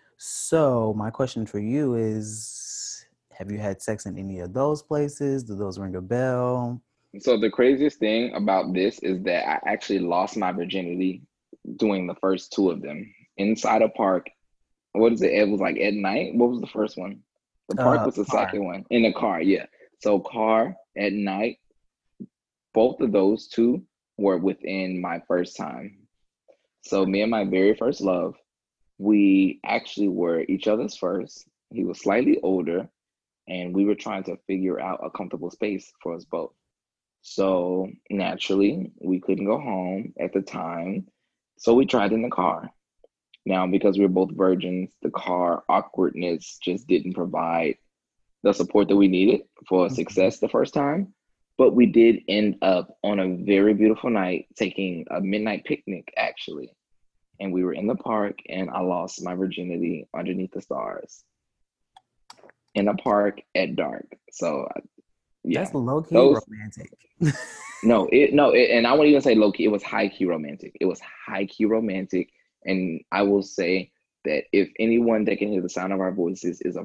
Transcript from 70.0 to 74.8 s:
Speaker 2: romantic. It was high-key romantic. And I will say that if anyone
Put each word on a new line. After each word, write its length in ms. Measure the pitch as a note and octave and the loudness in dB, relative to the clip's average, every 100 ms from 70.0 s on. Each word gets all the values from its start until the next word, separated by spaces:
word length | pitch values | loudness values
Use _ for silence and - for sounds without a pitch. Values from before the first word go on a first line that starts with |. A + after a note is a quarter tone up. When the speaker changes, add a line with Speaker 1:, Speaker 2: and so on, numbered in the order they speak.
| G2+ - | -2 -2
Speaker 2:
romantic. 540 | F2+ E2 D2 D2 - - | -2 -2 -6 -12 -16 -4
It 60 | F#2+ | -2
was 160 | E2+ | -2
high-key 640 | - - - G2 G2 - G#2+ | -10 -18 -10 -6 -6 -2 0
romantic. 640 | A2 A2 F#2+ F#2+ F2+ - _ _ _ | 2 0 -4 -2 -4 -4 _ _ _
And 380 | - F#2+ F#2 E2 - | -4 -2 -2 -6 -4
I 120 | G2 | 0
will 200 | G2+ G2+ | 4 2
say 480 | G2 - F2 F#2 F2 _ _ _ | 0 -4 0 0 -2 _ _ _
that 220 | D#2 D2 - | -4 -4 0
if 160 | G2+ F#2 | 0 0
anyone 460 | - | 0